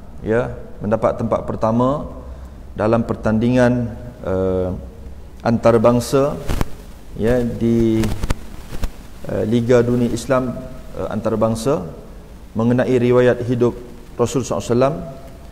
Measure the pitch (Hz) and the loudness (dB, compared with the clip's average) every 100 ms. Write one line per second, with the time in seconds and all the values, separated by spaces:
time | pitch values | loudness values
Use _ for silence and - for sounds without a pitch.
0 | - - - 110 131 - - - 104 110 | -14 -8 -2 0 0 -6 -12 -6 -2 2
1 | 110 - 113 104 - 110 110 117 127 147 | 2 0 0 -2 -2 -2 2 2 2 0
2 | - - - - - - - - 107 117 | -4 -12 -14 -14 -14 -16 -12 -2 2 2
3 | 117 - 110 110 117 127 123 123 117 110 | 2 -2 0 2 4 4 4 4 -2 -6
4 | - - - 92 95 92 90 90 - - | -12 -10 -4 0 0 0 0 -4 -10 -14
5 | - - - - 117 117 117 117 110 123 | -14 -14 -16 -6 0 4 6 6 6 4
6 | 120 139 143 170 - - - - - - | 2 2 2 0 -2 0 0 -2 -12 -16
7 | - - 107 123 120 110 117 117 113 110 | -14 -2 2 2 0 0 2 4 4 2
8 | 110 107 - - - - - - - - | 0 0 -2 -2 -4 -12 -8 -4 -4 -4
9 | - - - 101 104 120 117 123 117 123 | -16 -12 -4 -2 2 2 4 4 4 2
10 | 117 113 - 131 127 110 - - - - | 2 0 0 0 0 -6 -10 -14 -12 -8
11 | 90 107 107 107 113 113 135 147 82 - | -4 -2 -2 2 2 0 0 0 -2 -12
12 | - - - - - - 117 123 123 127 | -16 -18 -18 -18 -10 0 2 2 4 4
13 | 120 123 123 113 117 123 120 - - - | 6 6 6 4 0 2 2 0 -10 -18
14 | - - 120 139 120 78 - 120 135 160 | -10 -2 0 0 -2 -2 0 2 2 0
15 | 170 147 - - - | -8 -12 -16 -18 -18